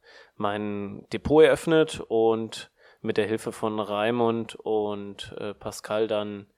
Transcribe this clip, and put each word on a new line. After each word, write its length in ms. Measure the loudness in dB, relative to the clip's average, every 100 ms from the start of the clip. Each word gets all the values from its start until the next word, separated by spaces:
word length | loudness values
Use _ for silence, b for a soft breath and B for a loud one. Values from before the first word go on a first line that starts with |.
| B B B -6
mein 680 | -4 -2 -4 -6 -8 -12 -8
Depot 300 | -6 4 8
eröffnet 580 | 8 6 4 4 4 -2 -2
und 640 | 2 4 2 -2 -10 -16 b b b
mit 140 | -2 0
der 100 | 0
Hilfe 240 | -2 -4
von 280 | -4 -4 -2
Raimund 760 | -2 0 0 2 2 0 -4 -8
und, 800 | -2 0 0 -4 -10 -14 -16 -10
äh, 160 | -10
Pascal 540 | -10 -12 -12 -4 -2 0
dann 400 | -2 -4 -8 -14